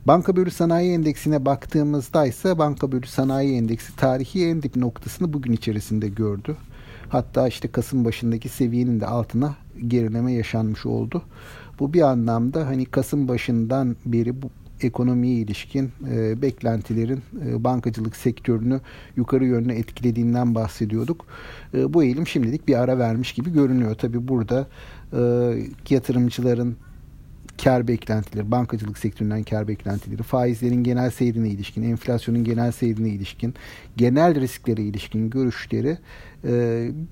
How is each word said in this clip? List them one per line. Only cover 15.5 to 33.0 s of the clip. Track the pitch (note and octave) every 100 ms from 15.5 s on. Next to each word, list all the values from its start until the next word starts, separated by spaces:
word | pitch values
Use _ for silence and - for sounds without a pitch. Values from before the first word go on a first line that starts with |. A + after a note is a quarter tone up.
| G2+ - C#3 C3 - C3
e, | A#2 A2 A2+
beklentilerin, | C3+ B2 A#2 A2+ - A2+ A2+ C3+ - A3+ B2
e, | A#2
bankacılık | B2 B2+ A#2 A2 A2 -
sektörünü | B2 A#2 - A2+ A#2 C3+ - - - -
yukarı | A#2 C3 B2+
yönlü | A#2 B2
etkilediğinden | A2+ A2+ - B2 A2+ A#2 B2 B2 A2+
bahsediyorduk. | A2 - G#2+ A2+ B2 E3 - - - - -
E, | C3+ C3+
bu | E3
eğilim | C3 C3 E3+
şimdilik | D3+ A2+ D3+ -
bir | A#2+
ara | B2 C3
vermiş | A2+ A2+ B2+
gibi | - F3
görünüyor. | D#3 C3+ B2+ A2 G#2+
Tabii | A#2+ A#2 B2
burada, | B2+ G#2 B2+ C3+ - - - -
e, | B2 A#2+ A#2+ B2 A2+ A2 - -
yatırımcıların | C3+ - B2 B2 A#2+ B2 A#2+ A#2+ A#2 - - - - - - - -
kar | C3+ B2 A#2+
beklentileri, | A2+ - G#2+ G2+ G#2+ G#2
bankacılık | B2 A#2+ A2 G#2+ -
sektöründen | A2 - G#2+ G#2+
kar | G#2 G#2+ G#2+
beklentileri, | G#2+ G2+ G#2 G#2 G#2+
faizlerin | A2+ B2+ B2 A#2 A#2+ B2
genel | B2 B2 B2+
seyrine | - B2 A2+ A2
ilişkin, | G2+ G2+ A2
enflasyonun | A#2 A2+ - A#2+ - A#2
genel | A2+ A#2 A#2+
seyrine | - A#2 G#2+